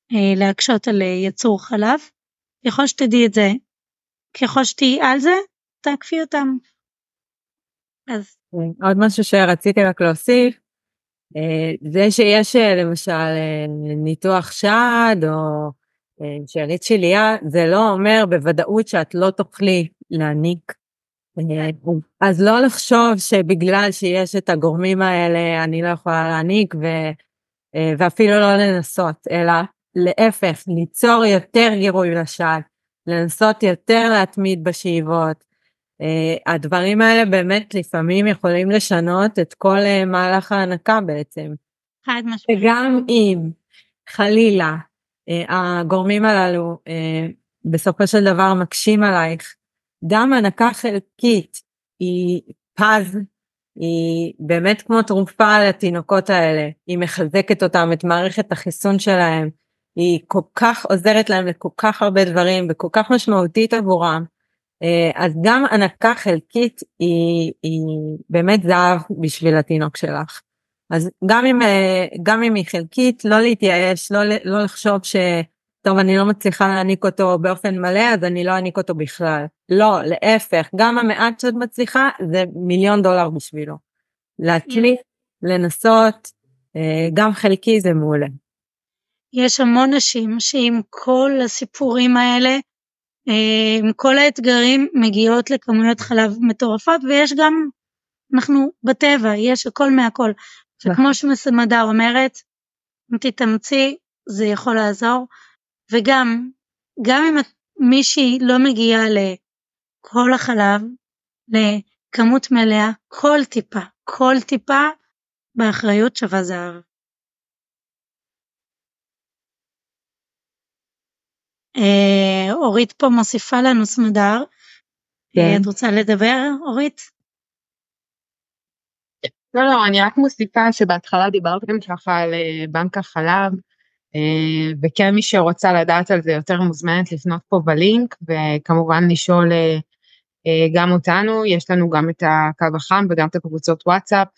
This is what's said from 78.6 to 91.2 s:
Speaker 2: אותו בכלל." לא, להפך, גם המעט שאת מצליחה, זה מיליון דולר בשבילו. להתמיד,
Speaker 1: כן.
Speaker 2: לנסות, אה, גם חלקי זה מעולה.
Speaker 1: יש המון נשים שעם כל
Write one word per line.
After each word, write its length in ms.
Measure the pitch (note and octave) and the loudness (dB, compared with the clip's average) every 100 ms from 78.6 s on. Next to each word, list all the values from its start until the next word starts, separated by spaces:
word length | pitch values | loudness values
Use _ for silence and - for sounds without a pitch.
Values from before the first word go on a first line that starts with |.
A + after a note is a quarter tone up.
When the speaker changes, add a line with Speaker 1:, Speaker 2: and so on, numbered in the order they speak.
| F#3 F#3+ | -4 -6
Speaker 2:
אותו 180 | F#3 D#3+ | -6 -6
בכלל." 500 | D3+ - E3 D3+ D3+ _ - | -6 -4 -4 -4 -6 _ -2
לא, 320 | F#3+ G#3+ F3+ | 2 4 2
להפך, 640 | D#3 E3+ G#3+ A3 - E3+ D#3+ F#3+ | -2 -2 2 0 2 -2 -2 0
גם 220 | A3+ A#3+ | 0 2
המעט 420 | A3+ G#3+ A#3 A3+ | 0 0 -2 -2
שאת 140 | B3 | -6
מצליחה, 560 | A#3 A#3+ - A#3 C4 C4+ - F3 | -4 -8 -4 -2 0 0 -2 -4
זה 120 | F#3 F3+ E3+ | -2 -2 -4
מיליון 460 | F3+ F3+ G3 G#3 | -2 0 2 2
דולר 280 | F#3 F3+ E3+ | 2 2 0
בשבילו. 460 | D#3 - D3+ D3+ D3+ _ _ _ _ _ - | -4 -10 -12 -12 -14 _ _ _ _ _ -6
להתמיד, 560 | E3 E3 C4+ A#3 A#3+ B3 | -2 -2 -2 0 2 2
Speaker 1:
כן. 500 | - _ _ - F3 | -4 _ _ -8 -2
Speaker 2:
לנסות, 840 | F3+ F3 - A3+ A3 A3 - - _ _ _ _ D#3+ | -2 -2 0 4 4 4 0 -18 _ _ _ _ -6
אה, 340 | D#3 D#3 E3 | -4 -2 0
גם 200 | D#3+ G#3+ | 0 0
חלקי 480 | G3 G3+ F#3+ A3+ G#3+ | 0 0 0 2 2
זה 120 | F3+ | 2
מעולה. 340 | D#3+ D3+ D3 C#3+ C#3 _ _ _ _ _ _ _ _ _ | 0 0 -2 -4 -10 _ _ _ _ _ _ _ _ _
Speaker 1:
יש 260 | B3+ B3+ - | 0 0 2
המון 340 | A#3+ A#3+ C4+ | 2 4 4
נשים 460 | C#4 - A#3+ A3 A3+ | 2 0 -4 -4 -4
שעם 420 | - C4+ A#3+ A#3 G#3 | -2 -2 0 -2 -4
כל 420 | - B3+ B3+ | -8 0 2